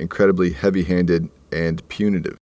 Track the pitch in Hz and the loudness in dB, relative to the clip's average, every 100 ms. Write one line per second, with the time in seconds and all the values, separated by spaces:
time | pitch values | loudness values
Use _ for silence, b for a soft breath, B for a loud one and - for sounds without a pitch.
0 | 87 - 98 92 90 - 98 95 82 90 | -6 2 2 4 0 0 0 0 0 2
1 | 87 85 82 - - 82 82 82 - - | 2 0 -2 -10 -8 -4 -2 -4 -8 -2
2 | 104 95 - - | 0 0 -4 -10